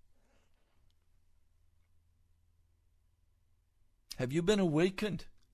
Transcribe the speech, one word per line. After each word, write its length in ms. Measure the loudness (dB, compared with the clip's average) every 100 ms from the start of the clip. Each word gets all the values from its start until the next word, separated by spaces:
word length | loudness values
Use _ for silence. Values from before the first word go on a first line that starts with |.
| -20 _ _ _ _ _ _ _ _ _ _ _ _ _ _ _ _ _ _ _ _ _ _ _ _ _ _ _ _ _ _ _ _ _ _ _ _ _ _ _ -14 -6
Have 160 | -2
you 80 | 0
been 180 | 2 2
awakened? 680 | 2 2 2 0 -6 -6 -10 -20 _